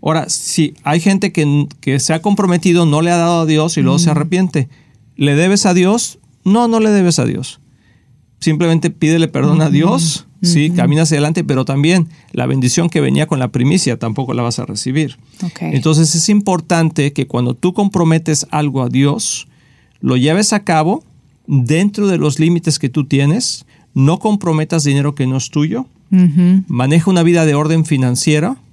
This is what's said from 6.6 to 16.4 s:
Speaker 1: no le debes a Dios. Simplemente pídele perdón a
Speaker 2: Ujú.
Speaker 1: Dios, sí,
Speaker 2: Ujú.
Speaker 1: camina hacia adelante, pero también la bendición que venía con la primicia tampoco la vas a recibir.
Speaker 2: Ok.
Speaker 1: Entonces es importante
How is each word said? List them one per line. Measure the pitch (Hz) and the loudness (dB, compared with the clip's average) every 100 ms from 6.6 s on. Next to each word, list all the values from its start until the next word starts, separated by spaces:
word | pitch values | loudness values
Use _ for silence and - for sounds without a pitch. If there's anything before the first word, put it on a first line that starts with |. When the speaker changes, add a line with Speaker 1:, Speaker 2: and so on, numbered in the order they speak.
| 240 | 2
Speaker 1:
no | 226 | 2
le | 220 | 2
debes | 208 180 160 | 2 2 0
a | 123 | -2
Dios. | - 131 - _ _ _ _ _ _ _ _ | -4 -8 -14 _ _ _ _ _ _ _ _
Simplemente | - 156 170 165 170 | -2 0 2 2 0
pídele | - 151 165 160 | -2 0 2 0
perdón | 139 139 165 | 0 2 2
a | 156 | 2
Speaker 2:
Ujú. | |
Speaker 1:
Dios, | 139 165 208 165 - - - | 2 2 2 0 -4 -12 -6
sí, | 175 165 151 | 0 2 2
Speaker 2:
Ujú. | 175 | 0
Speaker 1:
camina | 175 147 | 0 2
hacia | 160 151 | 2 0
adelante, | 147 160 | 0 -2
pero | - 131 | -2 -2
también | 131 139 147 180 165 - _ | -2 0 2 2 0 -6 _
la | - 127 | -6 -2
bendición | 135 143 - 170 | 0 0 0 0
que | 160 | 0
venía | 139 135 156 | 0 0 0
con | 143 | -2
la | 123 | -2
primicia | 123 127 180 151 113 | 0 0 0 0 -4
tampoco | 117 110 127 | -4 -6 -4
la | 123 | -4
vas | 120 117 | -4 -4
a | 123 | -8
recibir. | 104 - 143 151 - _ - | -8 -4 -4 -4 -8 _ -12
Speaker 2:
Ok. | 180 - | -12 -8
Speaker 1:
Entonces | 165 143 151 151 160 165 | -4 -2 2 2 2 0
es | - | 0
importante | 208 | 0